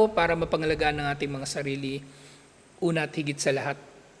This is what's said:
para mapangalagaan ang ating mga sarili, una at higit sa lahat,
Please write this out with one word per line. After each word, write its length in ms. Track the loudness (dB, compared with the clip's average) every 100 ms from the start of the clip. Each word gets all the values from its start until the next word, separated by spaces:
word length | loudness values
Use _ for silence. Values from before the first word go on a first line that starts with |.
| 6
para 240 | 4 2 2
mapangalagaan 640 | 0 0 0 2 2 0
ang 60 | -2
ating 160 | -2 -4
mga 160 | -4 -6
sarili, 540 | -4 -4 -4 -4 -6 -10 -20 -20 -20 -20 -20 -20 -2
una 240 | 0 2 0
at 80 |
higit 240 | -2 -4 0
sa 160 | 0
lahat, 240 | 0 0 -6 -10 -20 -20 -20